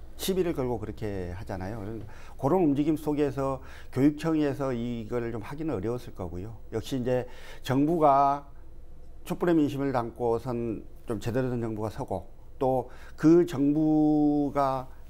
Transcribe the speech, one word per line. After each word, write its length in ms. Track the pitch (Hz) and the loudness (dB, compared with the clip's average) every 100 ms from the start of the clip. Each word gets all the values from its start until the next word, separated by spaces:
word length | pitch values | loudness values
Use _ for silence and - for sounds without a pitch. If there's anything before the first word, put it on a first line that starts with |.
| - - | -12 -6
시비를 360 | - 190 170 | -2 0 0
걸고 240 | 156 127 120 | 0 -2 -2
그렇게 540 | 107 104 110 98 87 90 | -4 -6 -4 -4 -6 -6
하잖아요. 420 | 107 98 92 113 | -6 -6 -6 -6
그런, 260 | 98 113 101 - - - | -8 -8 -10 -12 -12 -2
그런 240 | 131 185 165 | 2 4 4
움직임 320 | 139 151 151 | 4 2 2
속에서 640 | - 147 143 127 135 135 - - - | 0 2 0 0 -2 -2 -6 -14 -6
교육청에서 840 | - 143 147 165 160 147 127 135 | 4 4 4 0 2 2 0 -2
이거를 580 | 123 120 120 107 120 117 | -2 -2 -4 -4 -4 -2
좀 100 | 113 | -4
하기는 320 | 104 143 160 | -6 -6 -4
어려웠을 400 | 113 101 120 - | -2 -2 -4 -6
거고요. 420 | - 92 87 101 113 - | -8 -8 -8 -10 -10 -8
역시 280 | 110 - 135 | -6 -2 -2
이제 280 | 120 127 117 - - - | 2 0 0 -8 -12 -8
정부가 840 | - 131 147 170 151 139 139 143 - - - - - - - - | 0 2 4 6 6 8 6 2 -4 -14 -14 -14 -14 -14 -14 -10
촛불의 320 | - 170 175 165 | -8 -2 2 4
민심을 360 | 147 135 139 | 4 2 -2
담고선 920 | 131 117 - 120 113 131 120 117 110 - - - | 0 -2 -2 0 0 0 -2 -2 -4 -8 -10 -6
좀 120 | 110 | -4
제대로 300 | 120 117 131 | -2 0 0
된 120 | 123 | -2
정부가 280 | 117 107 110 | -2 -4 -4
서고, 400 | - 127 95 - - - - | -6 -4 -6 -6 -14 -14 -2
또 300 | 131 131 123 - - - | 0 2 -2 -8 -14 2
그 320 | 156 170 170 | 8 8 6
정부가 1400 | 139 143 147 156 156 151 151 147 147 143 143 139 131 127 - - | 2 2 4 4 4 4 4 4 2 0 2 0 0 -6 -12 -16